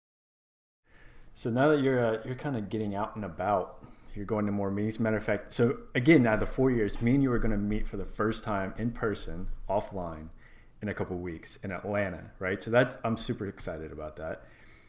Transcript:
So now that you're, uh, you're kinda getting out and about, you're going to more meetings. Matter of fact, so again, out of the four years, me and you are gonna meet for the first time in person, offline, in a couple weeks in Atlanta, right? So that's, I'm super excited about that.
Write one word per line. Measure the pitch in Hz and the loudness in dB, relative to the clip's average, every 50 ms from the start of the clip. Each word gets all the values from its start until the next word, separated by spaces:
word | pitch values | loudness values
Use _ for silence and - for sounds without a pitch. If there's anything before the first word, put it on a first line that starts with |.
| _ _ _ _ _ _ _ _ _ _ _ _ _ _ _ _ _ _ - - - - - - - - | _ _ _ _ _ _ _ _ _ _ _ _ _ _ _ _ _ _ -20 -20 -20 -20 -20 -20 -20 -16
So | - - - 120 | -12 -6 -4 0
now | 113 127 139 156 | 2 4 6 6
that | 156 143 | 6 6
you're, | 131 135 131 123 120 | 4 4 4 4 4
uh, | 113 113 110 - | 2 2 0 -2
you're | 127 127 | -6 -8
kinda | 127 - 147 135 113 | -6 -4 -4 -4 -4
getting | 101 92 113 107 110 101 98 | -4 -4 -4 -4 -2 -2 -2
out | 98 107 - - | -2 -4 -4 -4
and | 110 104 | -6 -8
about, | 90 82 95 92 101 104 92 85 - - - - - - - - - - | -6 -6 -2 0 2 2 2 2 -2 -6 -14 -18 -20 -20 -20 -16 -12 -10
you're | 104 101 | -8 -4
going | 95 110 107 104 | -2 0 0 0
to | 101 | 0
more | 101 101 101 98 | 0 0 0 0
meetings. | 98 101 107 110 110 - | 0 0 0 -2 0 0
Matter | 117 110 110 | 0 2 2
of | 104 - | 0 0
fact, | - 104 101 - - - | 0 -2 -2 -2 -2 2
so | - 120 123 143 - - - - | 2 4 4 2 0 -6 -4 -2
again, | 131 120 151 170 143 120 | 4 6 8 8 8 8
out | 113 107 | 6 4
of | 104 | 4
the | 101 | 2
four | - - - 131 131 | 0 2 2 4 4
years, | 123 117 104 101 - - | 4 4 2 2 0 2
me | 120 120 135 | 2 4 4
and | 139 | 6
you | 135 127 | 4 4
are | 120 110 | 4 4
gonna | 117 113 107 | 4 4 2
meet | 101 104 104 107 110 - - | 2 2 2 0 0 0 -2
for | - | -4
the | 98 90 | -6 -6
first | - - - 107 110 110 - - | -6 -2 0 0 0 0 -2 -4
time | 113 104 98 95 92 - | -4 -2 -2 -2 -4 -4
in | - 110 120 | -4 -4 -4
person, | 120 - 120 107 101 - - 82 82 85 95 - - - - - | -2 -2 -2 -2 -2 -2 -4 -6 -6 -4 -4 -4 -4 -4 -4 -2
offline, | 95 107 - - 98 95 90 82 80 78 78 82 - - - - - - - - - - | 0 0 0 -2 -6 -6 -6 -6 -8 -10 -12 -14 -16 -18 -20 -20 -20 -20 -20 -20 -12 -8
in | 107 104 | -6 -6
a | 92 | -4
couple | - 95 - 92 | -4 -4 -4 -4
weeks | 87 90 90 80 80 - - - - | -6 -6 -6 -8 -8 -10 -12 -12 -10
in | - 98 | -8 -8
Atlanta, | 90 - - 101 101 104 101 95 87 80 - - - - | -8 -6 -4 -2 0 0 0 -2 -4 -8 -12 -16 -12 -6
right? | 95 92 98 - | -4 -2 -2 -2
So | - 113 | -2 2
that's, | 110 120 131 127 - - - | 4 4 4 4 0 -2 -2
I'm | 113 113 | -2 -2
super | - - - 120 - 101 | -2 -2 -4 -4 -4 -6
excited | 98 - - - 92 82 78 78 78 | -6 -6 -6 -8 -8 -6 -8 -8 -10
about | 76 76 76 78 - | -10 -10 -10 -10 -10
that. | 80 80 82 - - - - - - - - - - - | -8 -8 -8 -8 -10 -12 -18 -20 -20 -20 -20 -20 -20 -20